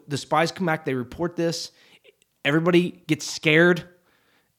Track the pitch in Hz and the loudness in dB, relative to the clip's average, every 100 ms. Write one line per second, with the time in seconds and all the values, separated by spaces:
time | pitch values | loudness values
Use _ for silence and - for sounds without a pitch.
0 | - 139 - 156 165 - 180 156 151 131 | -8 -10 -2 0 0 -2 -4 -2 -4 -6
1 | 120 - 170 175 170 160 - - _ _ | -6 -6 -6 -4 -4 -4 -10 -18 _ _
2 | _ _ _ _ 143 160 165 175 180 - | _ _ _ _ 0 0 4 2 2 -4
3 | - 147 - - 160 156 175 175 - _ | -4 -4 -4 -4 2 4 4 2 -4 _
4 | _ _ _ _ _ | _ _ _ _ _